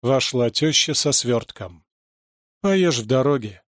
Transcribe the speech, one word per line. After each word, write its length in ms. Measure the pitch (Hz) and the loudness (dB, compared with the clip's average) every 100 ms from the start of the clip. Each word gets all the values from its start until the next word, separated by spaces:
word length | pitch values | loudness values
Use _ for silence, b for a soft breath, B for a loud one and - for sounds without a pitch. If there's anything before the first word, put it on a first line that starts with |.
Вошла 480 | 120 131 - 127 120 | 2 0 0 -2 -2
тёща 440 | - 156 143 - | 0 0 0 0
со 200 | 151 151 | -2 0
свёртком. 720 | 135 120 120 - - 95 85 _ _ _ _ _ _ _ _ | 0 0 -2 -2 -16 -16 -16 _ _ _ _ _ _ _ _
«Поешь 380 | 202 196 180 123 | 0 2 2 0
в 80 | 107 | 0
дороге». 580 | 131 131 143 107 95 | 2 2 0 -4 -14